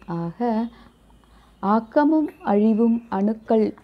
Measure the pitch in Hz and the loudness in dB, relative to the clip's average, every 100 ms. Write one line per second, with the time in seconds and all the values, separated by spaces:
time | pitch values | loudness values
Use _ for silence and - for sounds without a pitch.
0 | - 170 170 170 240 220 233 - - _ | -10 -8 -8 -4 -2 -2 -4 -10 -20 _
1 | _ _ _ - _ _ 190 220 226 302 | _ _ _ -20 _ _ -2 0 0 0
2 | 294 311 302 - 359 208 220 214 233 233 | 2 2 0 -6 -2 2 2 2 2 0
3 | - 190 202 220 - 226 208 - | -4 -4 -2 -4 0 0 0 -4